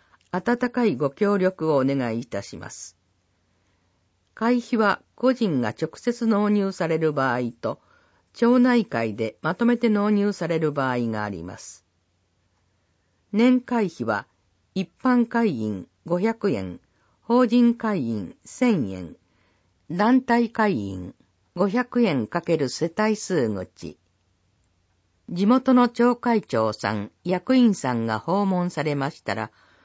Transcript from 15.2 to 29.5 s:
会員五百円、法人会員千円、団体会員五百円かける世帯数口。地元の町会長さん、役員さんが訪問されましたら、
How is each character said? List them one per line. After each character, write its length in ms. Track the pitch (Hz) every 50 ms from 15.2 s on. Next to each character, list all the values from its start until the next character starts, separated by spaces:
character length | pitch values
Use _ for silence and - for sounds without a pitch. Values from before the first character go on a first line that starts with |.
| 233
会 320 | 233 - 233 233 214 147 113
員 280 | 110 107 104 95 - - _ _ _
五 140 | 160 170 180
百 320 | 190 226 226 226 - 202
円、 280 | 143 101 95 92 90 90 - _ _ _ _ _ _ _
法 260 | _ - 233 247 254
人 280 | 220 233 247 240 240 233
会 320 | 233 - 220 208 175 127
員 300 | 113 113 104 95 82 - _ _
千 440 | - - - 254 247 220 165 120 95
円、 260 | 95 92 90 78 - - _ _ _ _ _ _ _ _ _ _ _ _ _ -
団 300 | 156 175 202 226 254 262
体 300 | 254 - 240 233 240 220
会 280 | 233 - 220 208 180 120
員 360 | 101 98 98 92 90 - - _ _ _ _ _ _ _ _
五 120 | 175 185
百 340 | 196 185 247 240 - - 240
円 240 | 240 196 151 185 -
か 160 | - - 175
け 160 | - - 170
る 120 | 151 143 127
世 220 | - - 151 165 -
帯 200 | - 214 214 214
数 320 | 208 - - 185 160 123 110
口。 500 | 104 95 90 - _ - 90 78 76 - _ _ _ _ _ _ _ _ _ _ _ _ _ _ _ _ _ _ _ _ _ _ _ _ _
地 180 | - 175 175 196
元 260 | 208 247 262 262 269 262
の 160 | 254 247 240
町 260 | 240 - 240 240 240
会 260 | 240 - 247 233 214
長 300 | - - - 113 110 110
さ 220 | 107 - - 101 110
ん、 180 | 104 101 107 - _ -
役 320 | 180 185 175 - - 262
員 180 | 262 247 226 196
さ 180 | - - 131 123
ん 120 | 117 113
が 140 | 113 110 107
訪 260 | - - 180 202 202
問 240 | 196 185 180 175 180
さ 140 | - 156 143
れ 120 | 156 147
ま 140 | 143 135 143
し 120 | - -
た 140 | _ - 98
ら、 160 | 107 110 -